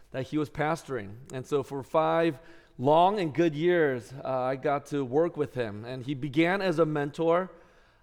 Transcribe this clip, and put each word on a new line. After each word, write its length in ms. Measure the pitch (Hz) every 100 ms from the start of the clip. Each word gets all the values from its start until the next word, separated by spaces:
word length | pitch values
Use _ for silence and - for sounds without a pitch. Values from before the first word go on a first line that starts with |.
| -
that 140 | 131
he 120 | 127 151
was 140 | 147
pastoring. 600 | - 147 160 - 127 101 107 139
And 140 | 131 127
so 160 | 143
for 220 | 131 139
five 560 | 127 160 160 165 170 143 - - _ -
long 440 | 131 156 180 214
and 120 | 165
good 220 | 131 170
years, 580 | 147 170 175 147 127 104 135
uh, 40 | 131
I 280 | 131 127 135
got 300 | 147 143 -
to 180 | 143
work 320 | 127 139 170 151
with 180 | 143
him. 300 | 127 113 104
And 200 | 117 131
he 100 | 110
began 460 | 143 147 131 170 196
as 200 | 190 156
a 40 |
mentor, 680 | 156 151 143 143 165 175 185 - - _ _ _